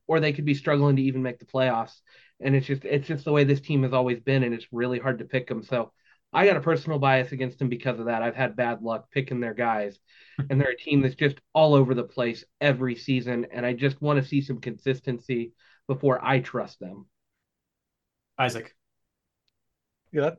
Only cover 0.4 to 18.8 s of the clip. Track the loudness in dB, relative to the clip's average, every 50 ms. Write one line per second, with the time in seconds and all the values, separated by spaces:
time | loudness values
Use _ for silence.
0.4 | 0 0 0 0 2 2 2 4 4 4 4 4 2 0 0 -2 -4 -4 -6 -8
1.4 | -16 _ -2 0 2 2 0 -2 -4 -6 -12 _ _ _ _ -20 _ _ _ _
2.4 | 0 2 2 2 2 0 -4 -4 -2 -2 -2 -2 0 -2 -6 -6 -2 2 4 4
3.4 | 4 4 2 0 0 -2 0 0 2 2 2 0 0 0 -2 -2 -2 0 2 2
4.4 | 2 0 -2 -6 -8 _ -4 -4 -2 -2 -2 -2 -2 -4 -4 -4 -6 -4 -4 -4
5.4 | -2 -2 -8 -8 -6 -4 -4 -4 -4 -4 _ _ _ _ _ _ _ _ 0 4
6.4 | 4 4 4 4 2 0 0 0 -2 -4 -2 2 4 4 4 4 2 0 -4 -6
7.4 | -6 -6 -4 -4 -2 -2 -2 -2 -4 -4 -4 -4 -4 -4 -2 -2 -2 -4 -2 -2
8.4 | -2 -2 0 -2 -2 -2 -2 -4 -4 -6 -6 -6 -8 _ _ -6 -4 -4 -4 -4
9.4 | -4 -4 -4 -2 -2 0 0 -2 -4 -6 -8 _ _ _ _ _ -20 _ _ -8
10.4 | -4 0 2 2 2 2 0 -4 -4 2 2 2 2 2 0 0 0 0 0 -2
11.4 | _ _ _ 4 6 8 8 6 6 4 2 -2 -2 -6 -6 -4 -4 -4 -4 -8
12.4 | -14 _ _ _ 0 0 0 0 -2 -4 -4 -6 -2 -2 -2 -2 0 -2 -4 -4
13.4 | -4 -6 -6 -4 -4 -4 -2 0 -2 -2 -2 -2 -2 0 2 0 0 0 -2 -2
14.4 | -2 -2 -8 -8 -8 -10 -12 -6 _ -4 -4 -2 _ -8 -8 -8 -6 -4 -4 -4
15.4 | -4 -6 _ _ _ _ _ _ _ -6 -6 0 2 2 2 2 0 0 0 0
16.4 | 0 -2 -6 -6 -8 -8 -12 _ -16 -16 -16 -16 -20 _ _ _ _ _ _ _
17.4 | _ _ _ _ _ _ _ _ _ _ _ _ _ _ _ _ _ _ _ -2
18.4 | -2 -2 -2 -6 -12 -14 _ _